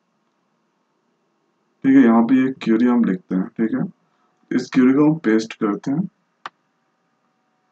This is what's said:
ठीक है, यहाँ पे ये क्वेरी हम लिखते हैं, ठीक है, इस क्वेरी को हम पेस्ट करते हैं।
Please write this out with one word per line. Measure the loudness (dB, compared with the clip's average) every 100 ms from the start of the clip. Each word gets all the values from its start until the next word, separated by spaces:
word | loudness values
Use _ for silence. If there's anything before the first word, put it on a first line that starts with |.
| _ _ _ _ _ _ _ _ _ _ _ _ _ _ _ _ _ _
ठीक | 2 4
है, |
यहाँ | 6 4
पे | 2 0
ये | 0
क्वेरी | -4 -2 0 0
हम | 0
लिखते | -2 -4 -6
हैं, | -6 -6
ठीक | -6 -4
है, | -4 -6 -10 _ _ _ _ -8
इस | -6 -4
क्वेरी | 0 2
को | 2
हम | 2 0
पेस्ट | 0 -2 -2
करते | -6 -6 -4 -6
हैं। | -6 -6 _ _ _ -20 _ _ _ _ _ _ _ _ _ _ _ _